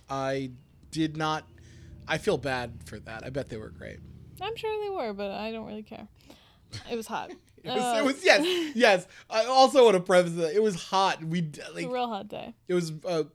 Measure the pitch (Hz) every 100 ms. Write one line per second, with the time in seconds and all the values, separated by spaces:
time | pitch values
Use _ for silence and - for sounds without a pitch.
0 | - 135 135 135 135 123 - - - 156
1 | 160 156 156 156 - - - - - -
2 | - 160 214 151 135 127 120 - - 107
3 | 82 110 120 135 - 107 110 - - -
4 | - - - - 392 453 440 427 415 381
5 | 226 202 202 202 220 226 220 214 214 214
6 | 214 - - - _ _ _ - - 233
7 | 220 214 - - _ _ - 254 247 233
8 | 269 - 359 208 349 359 311 233 233 185
9 | - - - 220 233 262 262 277 233 185
10 | 180 180 170 165 160 196 220 170 - 190
11 | 190 143 160 175 156 147 - 160 247 247
12 | 240 202 208 - - - - 180 160 156
13 | 185 165 147